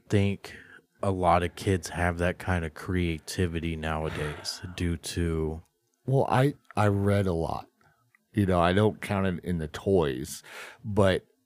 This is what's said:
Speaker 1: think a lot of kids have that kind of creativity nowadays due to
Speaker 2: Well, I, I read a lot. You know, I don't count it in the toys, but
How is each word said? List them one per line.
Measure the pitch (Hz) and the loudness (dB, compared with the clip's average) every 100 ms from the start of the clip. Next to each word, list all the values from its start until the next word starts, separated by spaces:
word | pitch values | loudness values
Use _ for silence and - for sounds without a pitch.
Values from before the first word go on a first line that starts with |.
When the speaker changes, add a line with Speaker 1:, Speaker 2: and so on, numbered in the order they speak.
| - | 0
Speaker 1:
think | 104 98 98 - - - - _ _ | 2 2 -2 -10 -20 -20 -20 _ _
a | 101 | -4
lot | 92 87 87 | 0 4 4
of | 87 - | 2 -4
kids | 101 92 - | -2 -2 -2
have | 85 87 85 | -2 -2 0
that | 87 87 | -2 -2
kind | - 90 | -2 -2
of | 82 - | -4 -8
creativity | - 90 85 80 - - 87 82 82 80 | -4 -2 -2 -4 -6 -4 -2 -2 -4 -4
nowadays | 80 78 78 76 76 73 - - 90 87 | -4 -4 -4 -6 -8 -8 -10 -10 -12 -4
due | 87 85 | -4 -4
to | - - 85 80 78 82 - _ _ _ - | -6 -4 -2 -2 -4 -6 -12 _ _ _ 0
Speaker 2:
Well, | 135 - | 0 2
I, | 120 143 - _ - | 2 2 -2 _ 0
I | 104 | 2
read | 101 101 101 95 | 4 4 2 2
a | |
lot. | 82 78 - - _ _ _ _ _ _ | 0 -2 -4 -10 _ _ _ _ _ _
You | 104 95 | 0 2
know, | 90 | 4
I | 85 | 4
don't | 95 107 - | 6 4 2
count | - 98 95 | -2 0 0
it | 87 | -2
in | 87 87 | -4 -4
the | 78 | -4
toys, | - 101 95 73 64 - - - - - - 110 | -4 2 4 4 -2 -8 -12 -14 -18 -18 -14 -2
but | 101 98 90 - _ | 2 4 2 -2 _